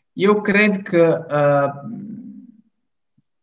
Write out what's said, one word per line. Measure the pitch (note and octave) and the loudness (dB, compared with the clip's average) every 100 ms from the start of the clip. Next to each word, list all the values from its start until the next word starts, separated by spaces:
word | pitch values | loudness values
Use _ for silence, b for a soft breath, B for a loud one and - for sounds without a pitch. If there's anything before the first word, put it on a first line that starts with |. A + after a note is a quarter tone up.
| _ | _
Eu | - F#3+ G#3 | -2 2 2
cred | G#3 G3+ G#3+ G3 | 2 2 2 0
că, | - E3+ E3 D3 - | 0 2 4 2 -2
uh, | D3 C#3+ C#3+ C#3 - C#3 - - - - - - _ _ _ _ _ _ _ _ _ | 0 2 2 0 -4 -12 -14 -14 -16 -16 -20 -20 _ _ _ _ _ _ _ _ _